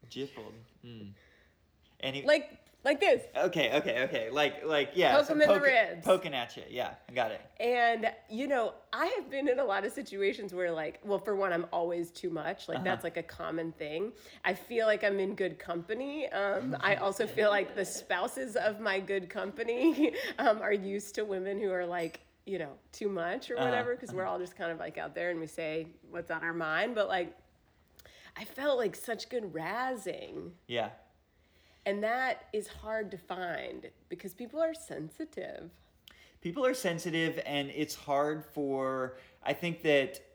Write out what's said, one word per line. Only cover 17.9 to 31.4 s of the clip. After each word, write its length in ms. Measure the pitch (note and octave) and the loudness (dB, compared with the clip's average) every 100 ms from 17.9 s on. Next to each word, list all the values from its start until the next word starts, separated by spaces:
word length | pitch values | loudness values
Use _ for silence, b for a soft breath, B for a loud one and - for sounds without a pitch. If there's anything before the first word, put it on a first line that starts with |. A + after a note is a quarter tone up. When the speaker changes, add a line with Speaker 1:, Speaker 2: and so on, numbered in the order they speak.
| - - F3+ A#3+ B3+ B3+ G#3 | -4 -2 0 0 -2 -2 0
Speaker 2:
of 220 | G#3+ G#3 | 0 0
my 220 | A3 F#3+ | 0 0
good 280 | F#3+ G3 F3+ | 0 -2 -2
company, 840 | G#3+ F#3+ G3 A3+ A#3+ D4+ C4+ D4+ - C5+ | -6 -6 -4 -2 4 4 6 4 2 -6
<laughs> 120 | - | 2
um, 240 | B3 G#3+ | 4 4
are 100 | G#3 | 4
used 440 | G#3 G3 G3 G3+ - | 0 0 -4 -4 -4
to 80 | |
women 340 | G#3+ F#3+ F#3+ G3+ | -2 -2 -2 -2
who 120 | G#3 | 0
are, 140 | F#3 F3 | 0 -2
like, 340 | F3 E3 - _ _ - | -2 -4 -6 _ _ -6
you 120 | F#3+ | -4
know, 140 | D3+ C3+ _ | -4 -10 _
too 180 | - G#3 | -4 -2
much 420 | F#3+ E3+ A3 - | 0 -2 -4 -4
or 60 | B3 | 0
Speaker 1:
Uh-huh, 80 | B3 | 2
Speaker 2:
whatever, 280 | B3 B3 | 2 0
'cause 180 | B3 B3+ | -4 -4
we're 80 | F#3 | -4
Speaker 1:
uh-huh. 100 | F#3 | -2
Speaker 2:
all 60 | F3+ | -2
just 180 | F3+ - | -6 -6
kind 160 | E3+ | -6
of, 60 | E3 | -4
like, 160 | E3+ D#3+ | -8 -6
out 180 | D#3 | -8
there 160 | E3+ F3 | -4 -2
and 80 | E3+ | -2
we 80 | D#3+ | -6
say 400 | - D#3+ D#3+ D#3+ - - | -6 -4 -4 -6 -12 -12
what's 200 | E3+ E3+ | -10 -6
on 120 | D#3+ | -4
our 120 | E3 | -2
mind. 400 | E3+ D#3+ D#3 A3 | -2 0 0 0
But, 120 | A3+ G3 | 2 2
like, 280 | F#3 F3 - _ _ _ _ _ _ - B B | 0 -2 -8 _ _ _ _ _ _ -20 B B
I 100 | - G#3+ | -14 -14
felt, 320 | - C#4+ C4 | -2 2 2
like, 180 | A3 D3+ | 2 -2
such 320 | - A3+ - | -6 -6 -4
good 240 | B3 G#3 | -6 -4
razzing. 1000 | D#3 D#3+ A3 C4 B3 F3+ - - - - - _ | -6 -4 -4 -4 -4 -6 -8 -8 -10 -12 -16 _
Speaker 1:
Yeah. 240 | A#2 G#2+ - - _ _ b | -2 -2 -6 -20 _ _ b